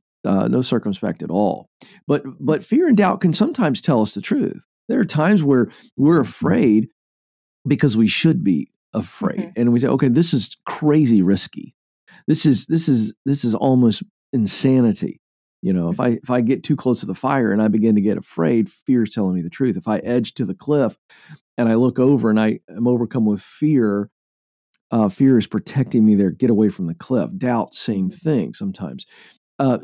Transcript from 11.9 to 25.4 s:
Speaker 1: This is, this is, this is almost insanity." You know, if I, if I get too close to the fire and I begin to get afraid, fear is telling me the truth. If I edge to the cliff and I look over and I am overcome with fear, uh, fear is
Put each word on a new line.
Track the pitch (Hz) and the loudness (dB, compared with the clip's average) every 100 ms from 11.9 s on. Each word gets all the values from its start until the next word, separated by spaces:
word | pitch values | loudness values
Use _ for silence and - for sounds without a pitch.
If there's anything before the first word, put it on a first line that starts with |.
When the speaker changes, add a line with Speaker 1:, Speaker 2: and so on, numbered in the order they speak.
| _ _ - - | _ _ -10 -2
Speaker 1:
This | 151 156 | 0 2
is, | 120 - | 0 0
this | 165 165 | -2 2
is, | 123 107 - - | 0 0 -4 -4
this | 139 123 | -4 -2
is | 107 | 0
almost | 135 127 120 101 - _ _ | 2 4 2 0 -6 _ _
insanity." | 131 104 - 135 131 120 98 - - _ _ _ _ | -4 -2 0 0 2 2 0 -4 -10 _ _ _ _
You | 92 | -4
know, | 92 87 | -2 -2
if | 95 | -2
I, | 127 113 | -2 -2
if | - | -2
I | 127 | -2
get | 113 131 - | 0 -2 -2
too | 143 | -2
close | 131 120 | -2 -2
to | - | -4
the | 95 | -8
fire | 127 139 113 | -4 -2 0
and | 101 | 0
I | 107 | 0
begin | 107 113 104 | 2 2 2
to | |
get | 101 95 | 0 -2
afraid, | - - 82 120 98 | -6 -4 0 0 -2
fear | _ - 127 107 | _ -2 -2 -2
is | |
telling | - 98 92 | -4 -4 -4
me | |
the | 85 | -6
truth. | - 127 92 | -4 -4 -4
If | 113 | -4
I | 104 | -4
edge | - 123 113 - | -2 -4 -4 -6
to | 107 | -8
the | 95 | -8
cliff | - 147 120 - _ - - 151 _ - | -2 0 0 -4 _ -20 -20 -20 _ -4
and | 117 | 0
I | 113 | 2
look | 127 127 | 0 2
over | 127 139 110 | 2 2 2
and | 107 | 2
I | 110 120 - | 0 -2 -8
am | 87 120 | -6 -2
overcome | 123 117 131 107 | -2 -2 -2 -2
with | 104 | -2
fear, | - - 151 147 110 101 101 _ _ _ _ _ _ _ _ | -6 -6 0 2 2 0 -4 _ _ _ _ _ _ _ _
uh, | 117 104 | 0 0
fear | - 135 | 2 4
is | 123 | 4